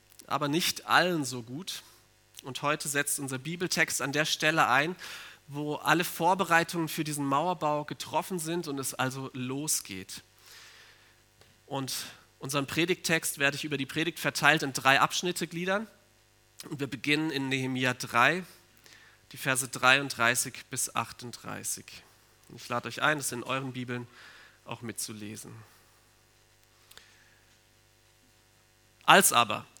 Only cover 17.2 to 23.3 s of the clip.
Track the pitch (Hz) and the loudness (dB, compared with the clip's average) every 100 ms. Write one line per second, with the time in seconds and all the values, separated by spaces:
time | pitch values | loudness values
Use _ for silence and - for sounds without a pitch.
17.2 | 156 135 135 135 131 127 131 123 123 120 | 2 -2 -2 -2 -2 0 0 0 0 4
18.2 | 127 170 180 - _ _ - - - _ | 4 4 -6 -18 _ _ -20 -20 -20 _
19.2 | _ - 147 131 131 127 127 135 139 - | _ -8 -2 -2 -2 2 6 6 4 2
20.2 | 117 123 135 - - 127 - 117 113 - | 2 2 -2 -8 -12 -6 -4 -4 -6 -8
21.2 | 123 - 110 104 104 - - - - _ | -14 -14 -12 -10 -8 -10 -12 -20 -20 _
22.2 | _ _ _ 123 - 120 120 113 135 151 | _ _ _ -20 -6 -6 -6 0 0 0
23.2 | 131 | -2